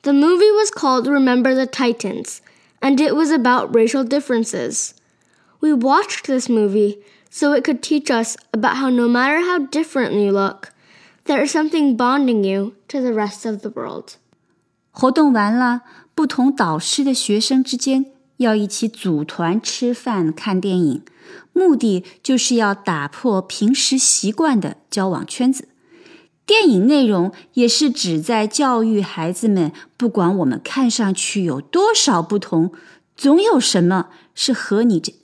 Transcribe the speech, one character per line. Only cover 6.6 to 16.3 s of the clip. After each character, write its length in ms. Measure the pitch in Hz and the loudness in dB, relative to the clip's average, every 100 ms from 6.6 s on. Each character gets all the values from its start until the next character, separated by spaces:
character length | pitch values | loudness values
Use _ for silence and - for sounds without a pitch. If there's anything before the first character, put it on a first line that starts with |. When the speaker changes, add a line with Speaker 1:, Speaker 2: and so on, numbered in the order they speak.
| 208 202 202 202 - _ _ | 2 2 0 -2 -18 _ _
Speaker 1:
so 220 | - 294 | -2 0
it 100 | 285 | 2
could 220 | 277 254 | 0 -4
teach 260 | - 302 285 | -2 -2 0
us 260 | 233 226 - _ | -2 -2 -8 _
about 260 | 226 226 262 | -2 -2 0
how 120 | 269 | 0
no 160 | 247 240 | 0 2
matter 360 | 240 269 311 | 2 2 0
how 180 | 349 359 | 0 -2
different 540 | 269 294 320 277 240 | -2 -4 -4 -4 -2
you 180 | 202 202 | 0 0
look, 400 | 196 196 - - _ _ - - _ - | 0 -2 -4 -20 _ _ -20 -20 _ -2
there 140 | 285 | -2
is 120 | 285 | 0
something 440 | 320 311 320 285 226 | -2 -2 0 0 2
bonding 460 | 247 277 262 226 | 0 2 0 0
you 320 | 190 196 202 - _ | 0 -2 -4 -10 _
to 120 | 285 | -4
the 120 | 254 | -2
rest 340 | 220 208 - 233 | -2 -4 -6 -10
of 160 | 208 | -8
the 80 | 208 | -10
world. 460 | 160 120 - - - _ _ _ _ _ _ _ | -12 -12 -12 -16 -20 _ _ _ _ _ _ _
Speaker 2:
活 180 | - 254 | -2 0
动 200 | 262 294 | 4 2
完 220 | 233 208 | 2 0
了， 280 | 240 247 240 - - _ - | 0 0 -2 -8 -20 _ -4
不 100 | |
同 260 | 294 | -2